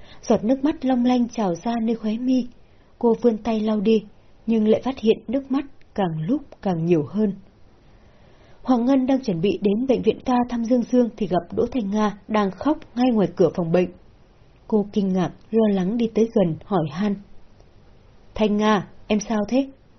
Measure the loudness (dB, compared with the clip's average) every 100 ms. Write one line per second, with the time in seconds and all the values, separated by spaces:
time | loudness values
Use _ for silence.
0 | -20 -10 0 0 2 0 0 -2 0 0
1 | 2 2 0 -2 -2 -2 -4 -4 -2 -2
2 | -4 -4 0 0 -2 -10 -20 -20 _ -2
3 | 0 2 2 0 -2 -2 0 0 2 2
4 | 0 -18 -20 -14 -2 0 2 2 0 -2
5 | 0 0 0 -6 -2 -4 -4 -14 -14 -4
6 | -4 -2 -2 -4 -4 -8 -4 -2 2 0
7 | 0 -2 -2 -4 -12 _ -20 -20 -20 -20
8 | -20 -20 -20 -20 -20 -10 0 2 4 2
9 | 2 0 0 -2 0 0 0 0 0 0
10 | 2 -2 0 0 0 -2 0 0 2 2
11 | 2 0 -2 -2 -2 -4 -2 -2 -2 0
12 | -2 -4 -4 -2 -2 -2 -2 -2 -4 0
13 | 2 2 2 2 2 2 0 0 0 -4
14 | -20 -20 -20 _ -20 _ -4 -2 -2 -2
15 | 0 0 -2 -4 -4 0 2 2 0 0
16 | -2 0 0 2 0 0 -2 -2 -2 -2
17 | -4 -4 -8 -20 -20 -20 -20 -20 -20 -20
18 | -20 -20 -12 -2 0 2 2 2 -2 -12
19 | -4 -2 -2 -4 0 0 -2 -6 _